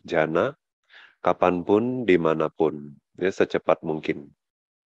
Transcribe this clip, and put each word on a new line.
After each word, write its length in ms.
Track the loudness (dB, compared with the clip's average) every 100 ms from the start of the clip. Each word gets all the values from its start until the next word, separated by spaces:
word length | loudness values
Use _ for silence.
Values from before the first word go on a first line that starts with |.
| -2
jhana 480 | -2 0 0 -2 -4 _ _ _ -20 -20 _ -2
kapanpun, 800 | 2 2 2 2 2 2 -2 2
dimanapun, 880 | 2 2 0 -2 0 -2 -2 -10 -20 _ -6
ya, 160 | -4
secepat 480 | 0 -2 -2 -2 -2
mungkin. 480 | -2 -6 -6 -8 -12 _ _ _ _ _